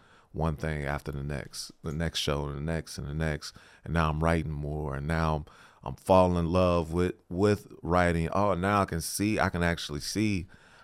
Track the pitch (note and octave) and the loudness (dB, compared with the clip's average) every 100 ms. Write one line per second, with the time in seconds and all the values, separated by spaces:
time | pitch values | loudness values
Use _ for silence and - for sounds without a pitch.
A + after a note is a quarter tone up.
0 | _ - _ - D#2+ D2 D#2 D2+ C#2 C#2+ | _ -20 _ -4 -2 -2 -4 -4 -4 -4
1 | - C#2+ C#2+ C#2 - - - - D#2+ D2+ | -6 -8 -6 -6 -8 -12 -14 -10 -8 -2
2 | E2 - - D2 C#2+ C#2 D#2 E2 - - | -2 -2 -2 -2 -2 -6 -4 -4 -6 -10
3 | C#2+ D2+ D#2+ D2 - - - - - E2 | -6 -2 -2 -2 -8 -18 -20 -16 -2 2
4 | D#2 D#2 E2 E2 D#2+ D2 D2 D2+ D2 C#2 | 2 2 2 2 0 -6 -6 -6 -6 -6
5 | D2 E2 D#2+ D#2 - - - - - C2 | -2 0 0 0 -4 -18 -20 -12 -10 -6
6 | - F#2+ F#2 F2 E2 F#2 F2+ F2 D#2+ E2+ | 4 6 6 4 2 4 4 2 0 0
7 | F2+ - - F2 G#2 G2+ - - D#2+ F2+ | 0 -2 -8 2 2 2 -2 -10 0 4
8 | F2 E2 D#2+ F#2 G#2 F2 G2 G#2 F#2+ E2 | 4 2 0 0 0 2 2 2 2 -2
9 | - - G2+ G#2 F2+ E2+ E2+ E2+ - C#2+ | -4 -2 0 2 0 2 0 0 -4 -8
10 | - F#2+ G#2+ F#2+ F#2 - - - | -4 0 0 0 -6 -16 -20 -20